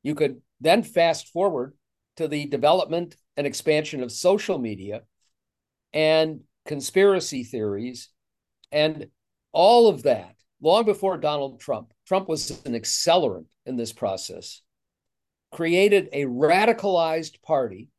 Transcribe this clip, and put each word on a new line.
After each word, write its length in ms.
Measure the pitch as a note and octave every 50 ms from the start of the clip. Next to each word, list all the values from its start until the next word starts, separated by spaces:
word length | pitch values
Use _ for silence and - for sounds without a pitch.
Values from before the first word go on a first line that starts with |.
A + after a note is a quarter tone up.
You 120 | - C#3 D3+
could 280 | C#3+ D#3 C3+ C3 - _ _ _ _
then 220 | B2+ D#3 F3+ A#3
fast 460 | A3 - - F3 E3+ E3 D#3 - - -
forward 460 | _ E3+ G3 G3 D#3+ B2+ B2 C#3 D3 _ _ _ _ _ _ _ _
to 120 | - D#3+ D#3
the 180 | D3+ D3 D3
development 720 | C#3+ C#3+ B2+ B2 D3 E3 F#3 D#3 A#2+ D#3+ E3+ F3 E3+ - _ _ _ _ -
and 80 | C#3+
expansion 560 | C#3+ D3 - - D#3+ D3+ D#3 D#3 - D#3 C3+
of 100 | B2+ A#2+
social 460 | - - - F3+ G3 G#3+ - - F#3 C#3+
media 440 | A#2+ A2 G#2 F#2 F#2+ G2+ G#2 A#2 _ _ _ _ _ _ _ _ _ _ _ _ _ _ _ _ _ _ -
and 480 | D#3 D#3 D#3 D#3+ D#3 D#3+ D#3+ D#3 D3+ _ _ _ _ _
conspiracy 800 | - D3+ C#3+ C3 - - F#3+ G3 G3+ G3 F3+ - - D3 B2+ A#2+
theories 640 | G#2+ - A#2 G#2+ G#2 G2+ G2+ A#2 B2+ B2 A#2 - _ _ _ _ _ _ _ _ _ _ _ _ _
and 380 | - D3+ D3+ D#3 D#3 D3 - - _ _ _ _ _ _ _ _
all 360 | - D#3+ F3 G#3 A#3+ A#3+ A#3 A3
of 160 | F3 B2+ A#2+
that, 300 | C#3 A#2+ G#2 F2+ F#2 _ _ _ _ _ _
long 220 | C#3+ D#3 F#3 A3 A#3
before 320 | G#3 G3 - G3 F#3+ F#3 D#3
Donald 420 | - D3+ D3+ D3 C#3 C#3 C3 _
Trump. 320 | - - B2+ G#2+ A2+ _ _ _ _
Trump 200 | - F#3+ G3 F#3+
was 240 | E3+ D#3+ D3 - - C#3+ - _
an 80 | C3+
accelerant 760 | A#2 A#2 A2 - - - - E3+ E3 F#3 D#3 A#2 F#2 E2+ D#2+ _ _ _ _
in 100 | - C3
this 160 | A#2+ A#2 A2
process, 680 | - - A2+ G2+ F#2+ F#2 - - F2+ F2 - - - - _ _ _ _ _ _ _ _ _ _ _ _ _ _ _ _ _ _
created 580 | - - E3 E3 E3+ F#3 G3 G#3 G3+ G3 - -
a 120 | C#3 C#3+ C#3+
radicalized 1200 | C3 A#2+ B2 D3 D3+ E3+ F#3+ G#3+ A#3 A3 A3 F#3+ G3+ F#3 E3+ E3 D#3+ D#3+ E3 D#3+ D#3 _ _
party 480 | _ - D#3 C#3 B2+ A2 F#2+ F#2+ A#2 _ _